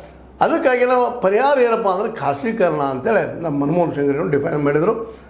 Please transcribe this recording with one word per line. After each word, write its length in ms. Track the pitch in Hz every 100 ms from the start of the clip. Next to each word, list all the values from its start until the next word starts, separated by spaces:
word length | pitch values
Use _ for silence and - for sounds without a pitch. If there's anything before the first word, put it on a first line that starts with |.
| - - - -
ಅದಕ್ಕಾಗಿ 440 | 190 330 269 247
ನಾವು 360 | 247 254 240 -
ಪರಿಹಾರ 380 | 190 208 269 285
ಏನಪ್ಪ 300 | 240 226 196
ಅಂದ್ರೆ 240 | 185 220
ಖಾಸಗೀಕರಣ 720 | - 139 - 233 226 180 151
ಅಂತೇಳಿ 600 | 139 135 214 214 151 -
ನಮ್ಮ 220 | 160 143
ಮನಮೋಹನ್ 280 | 143 175 170
ಸಿಂಗ್ರನ್ನು 360 | 139 143 139 180
ಡಿಫೈನ್ 340 | 143 165 151
ಮಾಡಿದರು. 520 | 143 147 175 226 - - -